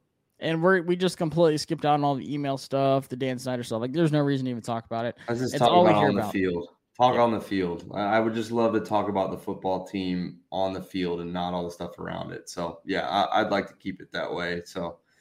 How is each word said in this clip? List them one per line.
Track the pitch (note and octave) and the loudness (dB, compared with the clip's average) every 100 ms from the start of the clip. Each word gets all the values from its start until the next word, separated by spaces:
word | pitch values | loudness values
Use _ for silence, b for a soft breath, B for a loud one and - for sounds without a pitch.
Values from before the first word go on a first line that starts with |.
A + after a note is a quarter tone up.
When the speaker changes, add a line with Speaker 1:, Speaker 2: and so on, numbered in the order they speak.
| _ _ _ _ | _ _ _ _
Speaker 1:
And | D3+ E3 | -4 2
we're, | F3+ F#3+ | 4 4
we | E3+ F3+ | 2 0
just | F3+ - | 0 0
completely | D#3+ D#3 E3+ D3+ | 0 4 4 4
skipped | - D#3 D3 | -2 -2 2
out | D3 | 2
on | |
all | C#3+ C3+ | 2 0
the | F2 | -4
email | D3 C#3+ C3+ | -4 -4 -4
stuff, | - C3+ C3+ C3+ C3+ | -2 2 4 2 0
the | C3 | -4
Dan | C3 B2 | -4 -4
Snyder | C3 B2 | -4 -6
stuff. | A#2 A2 | -4 -4
Like, | B2+ | -2
there's | D3+ E3 | 2 4
no | D3+ | 4
reason | C#3+ C#3 C3 | 2 0 -2
to | |
even | A#2+ | -4
talk | B2 A#2 - | -4 -6 -4
about | A2+ A#2+ | -4 -4
it. | - - | -6 -6
Speaker 2:
Let's | A#2 | -4
just | B2+ | -2
Speaker 1:
It's | - | 2
Speaker 2:
talk | A#2+ | 6
Speaker 1:
all | F3 | 8
we | F3+ | 8
Speaker 2:
about | G#2 | 6
Speaker 1:
hear | - | 4
Speaker 2:
on | - | 2
the | |
Speaker 1:
about. | G#2 | 0
Speaker 2:
field. | G2+ F#2 E2+ E2+ _ _ - | 0 0 -2 -6 _ _ 2
Talk | B2 A#2 | 4 6
Speaker 1:
Yeah. | |
Speaker 2:
on | A#2+ | 4
the | G#2 | 2
field. | - G2 F2 E2+ - | -2 -2 -2 -4 -8
I, | - G#2 A2 | -4 0 2
I | |
would | A2+ | 2
just | A2+ A2 | -2 -2
love | A#2 A2+ | 0 2
to | G#2+ | 2
talk | - G#2+ G2+ | 0 0 0
about | G2 F#2 | 0 -2
the | F2+ | -4
football | - F#2 F#2+ F#2 - | -8 -6 -4 -4 -4
team | G2 F#2 F2+ E2+ - _ | -4 -2 -2 -4 -10 _
on | F#2 F#2+ | -4 -2
the | F#2+ | -4
field | F#2 F#2+ F2+ E2+ | -8 -4 -4 -4
and | E2+ | -6
not | F2+ F2 | -4 -4
all | F2+ | -4
the | F2 | -6
stuff | - F2 - | -8 -12 -10
around | F2 F2 F2 | -10 -8 -8
it. | E2+ - | -12 -12
So, | F2 E2+ - - | -8 -8 -8 -4
yeah, | F2+ B1+ | -4 0
I, | G2 F#2 G2+ | 0 2 2
I'd | A2+ | 2
like | G2+ F#2+ | 0 -2
to | - | -8
keep | G2 F2+ | -12 -12
it | - | -10
that | E2+ D2+ | -6 -4
way. | F2 F2 F2 - | -4 -4 -6 -8
So | F#2+ E2+ - _ _ | -8 -8 -10 _ _